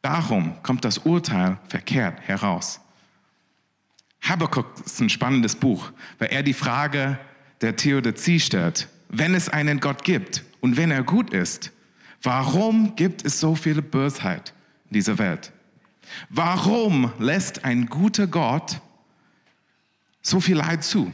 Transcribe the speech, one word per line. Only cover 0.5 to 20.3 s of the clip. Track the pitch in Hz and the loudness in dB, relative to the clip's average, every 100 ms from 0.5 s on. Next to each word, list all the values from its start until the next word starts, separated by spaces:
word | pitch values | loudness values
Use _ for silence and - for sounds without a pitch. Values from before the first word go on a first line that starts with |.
| - | -4
kommt | - 127 | -4 -2
das | 120 95 | -2 -2
Urteil | 156 170 165 104 92 95 - | 0 0 0 0 0 -2 -8
verkehrt | - - 131 98 80 - | -10 -2 0 0 -4 -6
heraus." | 98 104 90 - - _ _ _ _ _ _ _ _ _ _ _ _ _ _ | -2 -2 -2 -6 -10 _ _ _ _ _ _ _ _ _ _ _ _ _ _
Habakkuk | - 180 165 131 - - | -2 0 0 0 -2 -10
ist | - - | -12 0
ein | 110 | 0
spannendes | - 127 135 110 - | 0 0 2 2 2
Buch, | 135 92 - - - - | 2 0 -4 -16 -20 -6
weil | 113 | -2
er | 135 | 0
die | 143 | 0
Frage | 131 135 123 147 143 139 135 - - _ _ | 0 0 0 0 0 -2 -4 -8 -20 _ _
der | 113 | -2
Theodizee | 110 147 139 120 107 - 165 | 0 2 2 0 0 2 4
stellt. | - 98 85 - - _ _ | 2 0 0 -2 -8 _ _
Wenn | 110 160 | -2 2
es | 185 - | 2 2
einen | 156 147 143 | 0 0 0
Gott | 143 135 | -2 -2
gibt | - 156 95 - - _ | 0 0 0 -10 -10 _
und | 127 123 | 0 2
wenn | 165 | 2
er | 135 | 2
gut | 120 196 233 | 2 2 2
ist, | 95 87 - - _ _ _ - - | -2 -2 -4 -12 _ _ _ -20 -6
warum | 131 127 131 170 220 220 214 - | -2 0 2 2 4 4 2 2
gibt | 175 - 143 | 0 0 -4
es | - | 0
so | 156 | 0
viele | 160 160 151 | 2 0 0
Bösheit | 151 135 139 135 95 82 - _ _ _ _ | 0 0 0 -2 -6 -6 -10 _ _ _ _
in | |
dieser | 104 98 104 | 0 2 0
Welt? | 98 82 - - _ _ _ _ - - - | 0 -2 -10 -20 _ _ _ _ -20 -18 -6
Warum | 120 165 185 180 233 220 147 120 107 | -2 0 2 2 2 2 2 0 0
lässt | 110 175 185 - | 0 0 -2 -4
ein | 135 123 117 | -2 0 0
guter | 127 208 214 196 | 2 2 2 0
Gott | 170 123 143 - - - _ _ _ _ _ _ _ _ _ _ _ _ _ | 2 0 0 -4 -12 -14 _ _ _ _ _ _ _ _ _ _ _ _ _
so | - | -2